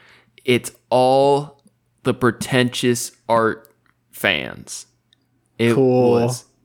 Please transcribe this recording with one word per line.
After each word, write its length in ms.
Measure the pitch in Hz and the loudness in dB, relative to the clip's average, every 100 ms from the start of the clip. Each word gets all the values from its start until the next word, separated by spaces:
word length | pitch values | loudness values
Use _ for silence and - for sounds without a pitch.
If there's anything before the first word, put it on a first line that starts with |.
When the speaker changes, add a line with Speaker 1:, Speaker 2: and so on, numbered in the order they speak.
| _ _ _ _ - | _ _ _ _ -2
Speaker 1:
it's 260 | 120 - - - | -2 -2 -18 -4
all 720 | 127 127 135 139 143 151 - _ _ _ _ | 0 2 2 2 0 -2 -16 _ _ _ _
the 100 | 123 | -4
pretentious 1000 | 123 120 - - 131 123 - 123 120 - _ - | 0 0 -2 -4 0 0 -2 -2 -2 -6 _ -2
art 400 | 113 110 - - _ _ _ _ | 0 0 -4 -14 _ _ _ _
fans. 760 | - 104 78 62 50 - - - _ _ _ _ _ _ - | -6 -2 -2 -6 -14 -18 -18 -20 _ _ _ _ _ _ -4
It 160 | 117 | 0
Speaker 2:
Cool. 380 | 117 131 127 123 | 2 2 4 2
Speaker 1:
was, 340 | 120 120 120 - _ | 2 0 -4 -12 _